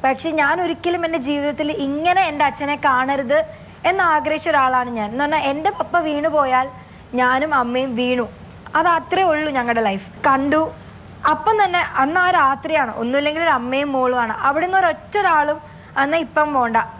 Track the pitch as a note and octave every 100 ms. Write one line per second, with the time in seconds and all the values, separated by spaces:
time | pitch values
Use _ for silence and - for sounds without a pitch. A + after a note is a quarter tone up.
0 | C4 C4 E4 D#4 C#4+ E4 F4 E4 F4 F4
1 | E4 E4 B3+ D4 C#4+ C#4+ D4 D4+ C#4 C#4+
2 | E4+ F4+ F4 D4 C#4+ D4 C#4+ C#4+ D4 B3+
3 | C4 C#4 B3 D4 D#4+ - - - D#4+ F#4+
4 | F4 D4+ D4+ D4+ E4+ D4 C4 B3+ B3 A#3
5 | G#3 A#3 D4 D#4 C#4 C#4+ F4 G4+ - F4
6 | D#4 D4 D#4 D4+ C4+ B3+ C4+ - - -
7 | - B3 B3 C4 D#4 C#4+ A#3+ B3+ C4+ A#3
8 | B3 B3 A3 - - - - D4+ E4+ E4
9 | E4 F4+ F#4 D4+ D4+ C4+ A#3+ A#3 A3 G3
10 | - - D4 C4+ C#4+ D#4 D#4+ - - -
11 | - - - D#4 G#4+ A4 G4 F4 E4 -
12 | C4+ F4+ F4+ F4+ C#4 C#4 - D#4 B3+ -
13 | A#3 C#4 D4 D#4 E4+ C4 B3 C4 C#4+ C4+
14 | B3+ B3 A3+ A3 C4+ C#4+ F4+ F#4+ F4+ E4+
15 | - G#4 F#4+ D#4 D4 D4+ - - - C#4
16 | C#4 E4 C#4+ D4+ D4+ C#4 A#3 D4 E4